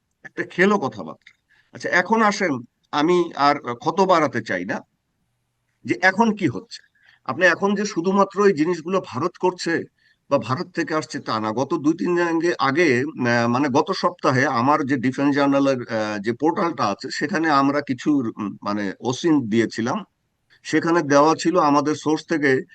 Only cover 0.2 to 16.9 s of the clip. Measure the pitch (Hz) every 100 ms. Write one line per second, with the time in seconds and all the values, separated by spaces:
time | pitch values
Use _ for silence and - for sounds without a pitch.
0.2 | - - 165 - 196 208 131 113 78 -
1.2 | _ _ _ _ _ 123 - 175 185 220
2.2 | 214 202 185 127 120 _ _ 147 156 180
3.2 | 170 - 143 143 127 120 151 165 190 175
4.2 | 147 117 - 95 92 156 - _ _ _
5.2 | _ _ _ _ _ _ 120 170 185 185
6.2 | 226 208 165 98 - - - _ _ _
7.2 | - 131 180 165 196 202 208 - 180 196
8.2 | 196 185 202 143 156 175 156 190 - 113
9.2 | 175 - 180 180 170 160 - _ _ _
10.2 | _ 139 - 131 175 - 160 156 147 139
11.2 | 120 110 110 110 135 165 143 170 180 175
12.2 | 175 165 175 165 135 139 170 120 151 127
13.2 | 123 120 117 120 147 131 156 185 180 -
14.2 | 156 131 147 120 131 151 139 143 131 131
15.2 | 143 143 139 139 139 131 113 110 107 104
16.2 | 101 120 151 165 170 131 113